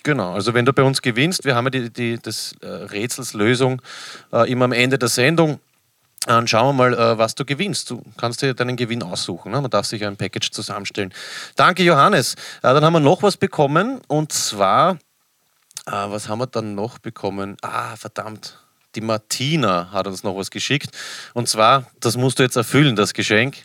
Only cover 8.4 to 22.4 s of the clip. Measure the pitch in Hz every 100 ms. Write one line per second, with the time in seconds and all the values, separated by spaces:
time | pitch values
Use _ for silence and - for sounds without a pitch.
8.4 | 139 120 123 123 117 120 87 92 - 90
9.4 | 90 123 135 104 - 110 104 98 98 107
10.4 | - - 101 101 98 - 98 - - -
11.4 | - - 151 185 175 147 165 180 - -
12.4 | - - 117 143 156 165 143 156 208 -
13.4 | 196 - 139 156 226 269 - 151 156 -
14.4 | - 104 95 117 165 175 _ _ _ _
15.4 | _ _ _ - - 104 101 104 - 107
16.4 | 127 151 110 101 113 - 117 - 101 98
17.4 | 98 - - 117 117 113 107 - 104 107
18.4 | - - _ _ _ - 113 110 - -
19.4 | 135 165 110 87 90 98 95 92 101 95
20.4 | 92 104 - 143 - - - - - 123
21.4 | 117 110 110 135 127 _ 123 113 131 127